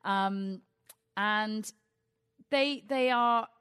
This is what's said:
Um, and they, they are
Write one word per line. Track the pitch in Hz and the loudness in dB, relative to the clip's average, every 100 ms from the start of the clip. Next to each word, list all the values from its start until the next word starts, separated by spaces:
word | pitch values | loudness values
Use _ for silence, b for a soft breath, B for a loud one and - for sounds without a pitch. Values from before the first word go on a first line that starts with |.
Um, | - 196 196 196 196 185 _ _ - - _ - | 0 0 0 -2 -6 -8 _ _ -20 -20 _ -4
and | 208 214 214 214 208 _ _ _ _ _ _ _ - | 0 0 -2 -6 -8 _ _ _ _ _ _ _ -2
they, | 277 285 277 202 | 0 0 -2 -4
they | 269 254 | 0 2
are | 247 240 233 233 _ | 2 2 2 -2 _